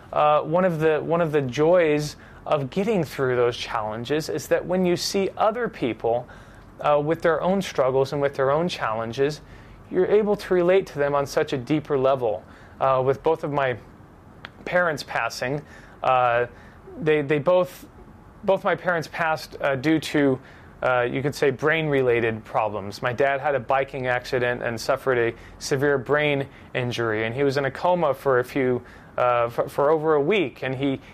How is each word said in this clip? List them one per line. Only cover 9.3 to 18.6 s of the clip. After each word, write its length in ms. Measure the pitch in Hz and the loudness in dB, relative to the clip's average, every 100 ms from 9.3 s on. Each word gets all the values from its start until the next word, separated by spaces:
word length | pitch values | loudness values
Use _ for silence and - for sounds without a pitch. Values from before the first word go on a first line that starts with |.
| 151 - - - - - | -2 -12 -20 -20 -20 -6
you're 160 | 185 185 | -2 2
able 300 | 208 208 202 | 2 2 -2
to 180 | - | 0
relate 320 | 180 175 190 - | 2 4 2 2
to 140 | 143 | -2
them 160 | 143 143 | 0 0
on 100 | 139 | 0
such 280 | 160 156 | -2 -2
a 40 | 139 | -4
deeper 400 | 120 151 - 139 | -2 -2 0 0
level. 460 | 131 135 117 87 - - - - | 2 2 0 -4 -10 -20 -20 -2
Uh, 220 | 135 131 131 | 0 2 2
with 180 | 135 | 0
both 220 | 160 160 160 | 0 0 -2
of 80 | |
my 240 | 143 131 110 - - - - - - - - - | -2 -2 -4 -10 -20 -20 -20 -20 -20 -20 -16 -2
parents 360 | 180 175 143 | 0 0 -2
passing, 600 | - 135 117 - 127 151 - - - - | -6 -4 -4 -4 -4 -4 -8 -18 -20 -4
uh, 420 | 131 127 123 120 120 - - - - 339 | 0 2 4 2 -2 -6 -20 -20 -18 -4
they, 220 | 156 151 | 0 2
they 180 | 139 151 | 2 0
both, 460 | 139 180 180 - - - - - - - | 2 2 2 -6 -20 -20 -20 -20 -20 -6
both 220 | 202 190 | 0 0